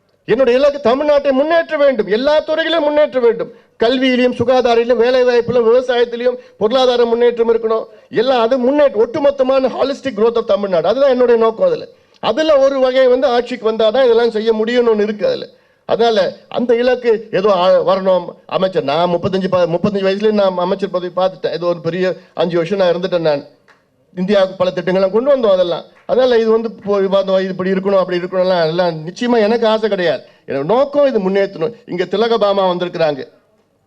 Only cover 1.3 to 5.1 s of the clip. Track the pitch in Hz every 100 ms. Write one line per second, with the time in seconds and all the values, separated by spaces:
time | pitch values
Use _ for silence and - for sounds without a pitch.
1.3 | 262 302 339 330 311 277 240 175 214 277
2.3 | 302 311 311 320 330 294 294 294 254 233
3.3 | 185 165 - _ - 226 262 262 247 254
4.3 | 247 233 254 240 233 233 233 240